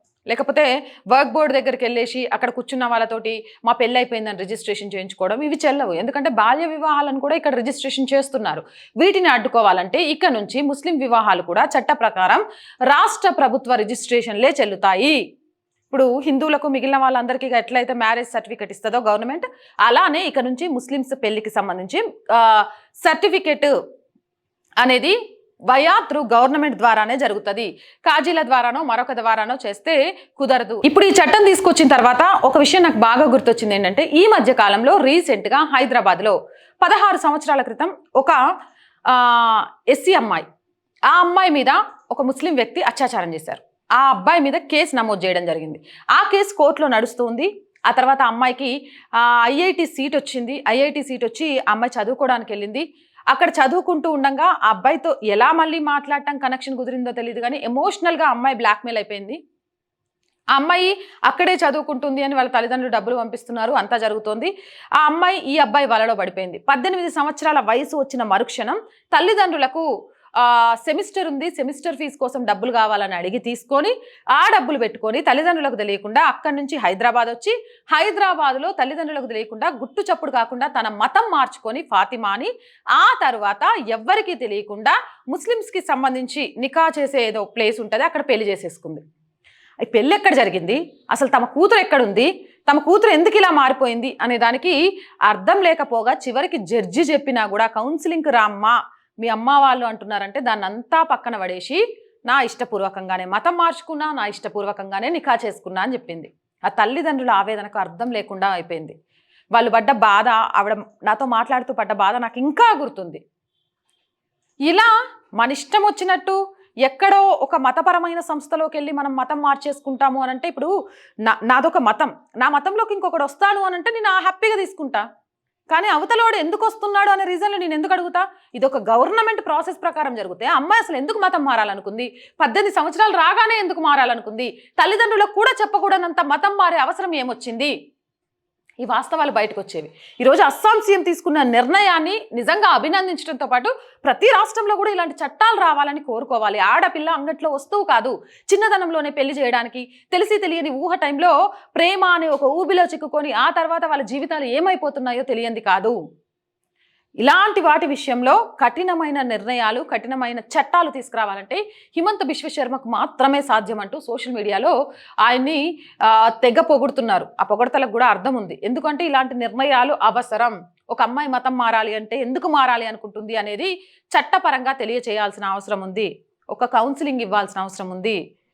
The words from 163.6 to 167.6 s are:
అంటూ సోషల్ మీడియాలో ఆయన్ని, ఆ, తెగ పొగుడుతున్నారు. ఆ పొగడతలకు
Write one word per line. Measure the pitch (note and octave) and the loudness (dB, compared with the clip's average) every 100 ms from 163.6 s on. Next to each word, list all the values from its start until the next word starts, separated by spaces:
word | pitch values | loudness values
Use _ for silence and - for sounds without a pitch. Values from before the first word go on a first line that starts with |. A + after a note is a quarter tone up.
| G3+ G#3+ | 0 -8
అంటూ | G3 C#4+ | -8 -12
సోషల్ | - A#3 B3+ | -10 -10 -8
మీడియాలో | A#3+ G3+ G3 D4 C4+ C#4+ - - - | -6 -2 0 2 0 -2 -8 -10 0
ఆయన్ని, | A3+ B3+ C4+ D4+ D#4+ D#4 - - | 2 2 -2 -4 -4 -8 -14 -2
ఆ, | A3 A3 A3+ | 2 4 2
తెగ | A3+ B3+ A#3+ | 2 2 2
పొగుడుతున్నారు. | E4 C#4+ C4+ - A3+ F#3 - - | 2 2 0 -2 -2 -2 -2 -4
ఆ | |
పొగడతలకు | G3 G#3 | -2 0